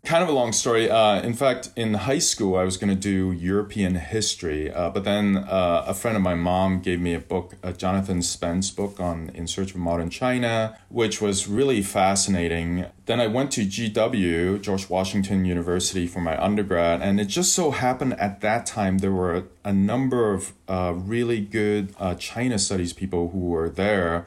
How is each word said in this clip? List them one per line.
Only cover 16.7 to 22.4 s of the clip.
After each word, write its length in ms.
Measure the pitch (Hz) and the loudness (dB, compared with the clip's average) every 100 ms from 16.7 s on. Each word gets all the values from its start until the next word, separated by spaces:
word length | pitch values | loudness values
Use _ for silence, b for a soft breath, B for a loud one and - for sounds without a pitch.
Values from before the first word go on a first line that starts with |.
| 87 85 85 | 2 2 2
and 180 | 92 101 | 2 0
it 60 | |
just 300 | 104 175 180 | 0 0 0
so 160 | - 160 | 2 0
happened 420 | 131 123 127 131 - | 2 0 0 -2 -2
at 220 | 101 98 | -4 -2
that 240 | 107 117 - | -2 0 -2
time 320 | 117 98 95 | -2 0 2
there 120 | 98 | 2
were 340 | 92 90 87 95 - | 0 0 0 -4 -10
a 80 | 104 | 0
number 640 | 98 101 120 135 123 110 | 2 4 2 0 2 2
of, 180 | 95 - - - | 0 -4 -14 -6
uh, 240 | 92 90 | -2 0
really 460 | 87 95 117 120 113 | -2 -2 -2 0 -2
good, 540 | 101 107 104 104 98 - | -2 0 2 0 -2 -4
uh, 160 | 95 87 | -4 -4
China 420 | - - | -8 -4